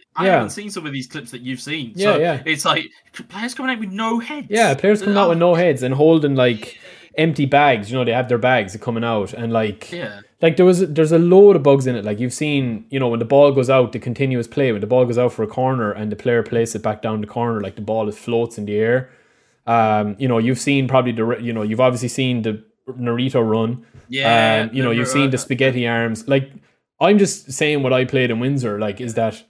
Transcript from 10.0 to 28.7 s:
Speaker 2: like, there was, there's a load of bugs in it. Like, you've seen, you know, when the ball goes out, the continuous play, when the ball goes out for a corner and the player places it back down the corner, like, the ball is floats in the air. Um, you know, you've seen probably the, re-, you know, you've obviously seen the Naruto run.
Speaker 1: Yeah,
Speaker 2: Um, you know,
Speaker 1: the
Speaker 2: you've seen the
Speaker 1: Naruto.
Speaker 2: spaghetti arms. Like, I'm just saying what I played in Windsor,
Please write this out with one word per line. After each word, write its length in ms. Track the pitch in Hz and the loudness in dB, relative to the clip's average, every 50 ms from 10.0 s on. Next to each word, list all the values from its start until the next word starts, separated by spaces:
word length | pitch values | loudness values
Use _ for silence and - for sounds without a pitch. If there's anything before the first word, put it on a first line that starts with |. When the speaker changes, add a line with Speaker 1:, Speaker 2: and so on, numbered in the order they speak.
| 135 104 101 101 - _ _ - | -10 -10 -12 -16 -20 _ _ 0
Speaker 2:
like, 160 | 170 165 139 180 | 0 2 4 4
there 80 | 180 | 4
was, 200 | 185 180 175 190 151 | 4 4 4 0 -2
there's 200 | 143 160 156 151 | 0 0 2 4
a 60 | 165 165 | 4 4
load 380 | 170 175 180 196 202 202 185 | 4 6 8 8 8 8 8
of 60 | 147 | 6
bugs 240 | 139 143 139 139 127 | 6 4 4 4 2
in 100 | 127 120 | -2 -4
it. 80 | 110 98 | -4 -4
Like, 160 | 107 104 107 | -6 -4 -4
you've 140 | 127 123 - | -4 -6 -4
seen, 500 | - 151 151 143 139 131 120 110 104 - - | -4 -4 -2 0 0 -2 -2 -6 -8 -10 -8
you 100 | 139 135 | -4 -2
know, 80 | 131 120 | -2 0
when 120 | 117 117 | -2 -2
the 40 | 113 | 0
ball 280 | 113 139 139 143 143 | 4 6 6 6 6
goes 180 | 131 135 123 127 | 6 2 2 4
out, 220 | 135 131 123 107 | 4 4 4 2
the 60 | - 110 | -2 -8
continuous 480 | - 123 113 - 139 131 127 120 113 | -8 -8 -4 -2 -2 -2 -2 -2 -4
play, 240 | - - 143 135 123 | -4 -2 0 0 0
when 120 | 107 98 | 0 -2
the 40 | 104 | -2
ball 200 | 104 123 127 127 | 0 2 2 2
goes 100 | 120 113 | 2 2
out 160 | 120 123 117 | 0 0 0
for 120 | - - 107 | 0 -2 -6
a 40 | 104 | -4
corner 440 | - 127 127 131 131 123 110 104 | -2 -2 -2 -2 0 -2 -2 -4
and 200 | 92 104 107 107 | -4 -6 -6 -8
the 40 | 104 | -6
player 260 | - - 127 120 117 | -4 -2 0 0 0
places 320 | 110 - 120 117 113 113 - | 0 -2 -2 -2 -2 -2 -4
it 80 | 104 | -6
back 180 | - 110 104 - | -4 -4 -6 -4
down 220 | - 110 110 107 | -6 -6 -6 -6
the 40 | 104 | -8
corner, 360 | 107 - 120 117 120 113 104 | -8 -6 -4 -4 -4 -4 -4
like, 140 | 98 95 - | -6 -8 -10
the 40 | 110 | -10
ball 260 | 101 107 110 110 107 | -6 -4 -4 -4 -4
is 120 | 104 104 - | -4 -6 -10
floats 400 | - 120 117 117 117 117 - 107 | -8 -4 -2 -2 -2 -4 -6 -10
in 80 | 104 | -8
the 100 | 104 104 | -4 -2
air. 320 | 104 110 117 123 131 131 - _ _ _ _ _ _ _ _ _ _ - 117 | 0 0 2 0 0 -2 -4 _ _ _ _ _ _ _ _ _ _ -4 0
Um, 480 | 117 117 110 110 107 107 104 104 98 - | 2 2 4 4 2 0 0 -2 -4 -4
you 80 | 139 127 | -2 0
know, 100 | 120 113 | 0 2
you've 200 | 110 127 131 131 | 2 0 -2 -2
seen 300 | - 143 139 135 135 123 | 0 0 0 0 0 2
probably 240 | 131 131 123 123 | 2 2 2 2
the, 140 | 113 113 113 | -2 -2 -2
re-, 160 | 117 120 110 | -2 -2 -4
you 100 | 120 120 | -4 -6
know, 80 | 113 110 | -4 -4
you've 180 | 107 107 110 120 | -4 -2 0 2
obviously 280 | 127 127 123 113 123 120 | 2 2 2 0 -4 -6
seen 320 | - 135 131 127 123 117 | -4 -2 -2 0 0 -2
the 240 | 110 113 107 107 - _ _ _ - 131 | -2 -4 -4 -6 -10 _ _ _ -18 -16
Naruto 580 | 120 123 120 120 117 123 127 131 135 123 113 | -12 -8 -4 -4 -2 -2 -2 0 0 0 2
run. 380 | 110 107 113 113 117 123 131 - _ _ - _ - | 2 2 0 0 -2 -4 -8 -12 _ _ -20 _ -10
Speaker 1:
Yeah, 540 | 131 135 135 113 117 113 113 110 110 110 | -6 -2 0 2 4 4 4 2 2 0
Speaker 2:
Um, 120 | 110 113 123 | -2 -2 -2
you 80 | 135 | -2
know, 60 | 127 120 | 0 0
Speaker 1:
the 60 | 117 | 0
Speaker 2:
you've 120 | 120 120 - | 0 -2 -2
seen 200 | - 143 143 135 | 0 0 0 0
the 80 | 131 | 0
Speaker 1:
Naruto. 40 | 120 | -2
Speaker 2:
spaghetti 460 | - - 135 117 131 131 120 123 120 | -4 -4 -2 0 0 0 0 0 -2
arms. 400 | 117 117 117 117 113 110 107 - | -2 -2 -2 -2 -2 -4 -6 -2
Like, 240 | 139 139 139 135 - - - _ _ _ _ _ _ _ - | 0 0 0 -2 -4 -14 -20 _ _ _ _ _ _ _ 0
I'm 200 | 156 190 208 202 | 2 4 4 4
just 340 | 202 - - - - 135 | 4 0 -4 -8 -12 -10
saying 300 | 131 - 156 151 151 143 | -6 -2 -2 0 0 0
what 100 | 131 127 | 0 2
I 140 | 127 131 131 | 2 2 0
played 240 | 127 139 131 127 120 | 0 0 0 0 0
in 100 | 113 113 | 0 -2
Windsor, 380 | 123 135 143 135 120 107 | -2 -2 -2 -2 -2 -4